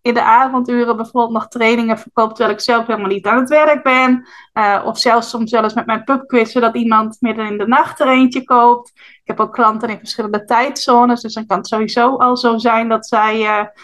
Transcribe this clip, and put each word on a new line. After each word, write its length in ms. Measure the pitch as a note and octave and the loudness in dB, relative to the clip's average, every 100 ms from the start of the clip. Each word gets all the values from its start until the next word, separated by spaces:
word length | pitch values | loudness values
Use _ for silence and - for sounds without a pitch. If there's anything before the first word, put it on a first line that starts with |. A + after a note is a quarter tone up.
in 120 | A#3+ | -2
de 100 | A#3 | 0
avonduren 720 | - A#3 C4 B3+ B3 A#3+ A#3+ A3 | 4 4 4 -2 -2 -2 0 -4
bijvoorbeeld 380 | A3+ B3 A#3 | -4 -2 -2
nog 140 | A3 - | -4 -8
trainingen 520 | B3 A3+ A#3 A3+ A3 | -2 0 2 0 -4
verkoop, 300 | - - A3 | -4 -2 -2
terwijl 260 | A3 A3 G#3 | -2 -4 -2
ik 60 | |
zelf 260 | - A#3 A#3 | -2 -2 -2
helemaal 200 | G#3 G3 | -4 -4
niet 200 | G3 G#3 | -4 0
aan 100 | A#3+ | 0
het 120 | B3+ | 2
werk 340 | D4+ D4+ D4 | 2 4 2
ben. 440 | C4+ B3+ B3+ B3+ - - - | 2 2 2 0 -2 -20 -10
Eh, 280 | A3 G#3 G3 A3 | -2 0 0 -2
of 120 | A3+ | -2
zelfs 320 | B3 A3+ A3+ | 2 2 0
soms 220 | A#3+ A3 | -6 -2
wel 120 | A#3 | 0
eens 100 | G#3+ | 0
met 120 | A3 A3+ | -4 -4
mijn 180 | A3 | -6
pubquiz, 480 | B3 C4+ - B3 A3 | -2 -4 0 0 0
zodat 240 | B3+ A#3 A#3+ | 0 0 0
iemand 420 | A3+ A3 A3 - | 0 0 0 -4
midden 260 | A#3 A3 G#3+ | -4 -4 -6
in 120 | G#3 | -4
de 100 | G#3 | 0
nacht 320 | C4+ - - | 2 0 -2
er 80 | C4+ | 2
eentje 360 | C4 C4 C4 | 4 2 0
koopt. 480 | - B3 A#3+ A#3+ - _ | 0 4 4 4 -2 _
Ik 260 | - _ | -20 _
heb 160 | - G#3 | -10 -4
ook 140 | A3 | -4
klanten 360 | - A3 A3 A3+ | 0 0 0 -6
in 80 | G3+ | -10
verschillende 480 | - - G#3+ G#3 G#3 | -10 -8 -6 -6 -2
tijdzones, 760 | A#3 C4+ C#4 - A#3+ A#3+ A#3+ | -2 -2 -4 2 4 4 0
dus 120 | A3 | -4
dan 120 | A3 G#3+ | -10 -4
kan 120 | G3 | -6
het 100 | - | -4
sowieso 480 | A3 G#3+ A#3+ B3 C4+ | -4 -2 0 0 2
al 220 | B3 B3 | 0 2
zo 200 | B3 A3+ | 0 0
zijn 320 | A#3+ A3+ A#3 | 0 0 0
dat 180 | A3+ - | -4 -2
zij, 380 | A3 G#3+ A3 G#3+ | 0 0 0 0
eh, 200 | G#3 G#3 - | -2 -4 -12